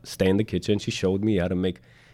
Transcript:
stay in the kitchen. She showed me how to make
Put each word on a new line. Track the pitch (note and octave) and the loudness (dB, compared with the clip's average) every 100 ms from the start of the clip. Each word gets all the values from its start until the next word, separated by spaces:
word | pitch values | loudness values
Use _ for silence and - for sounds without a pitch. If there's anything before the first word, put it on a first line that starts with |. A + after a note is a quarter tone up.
stay | - - F#2+ | -6 0 2
in | G2 | 2
the | |
kitchen. | G#2+ F2+ - G#2 | 2 -2 0 -2
She | - | -2
showed | - F#2+ G2 | -2 0 0
me | G#2+ G2+ | 0 0
how | F2+ | 0
to | F#2 | 0
make | F#2 F2+ - - - | -2 -4 -12 -20 -20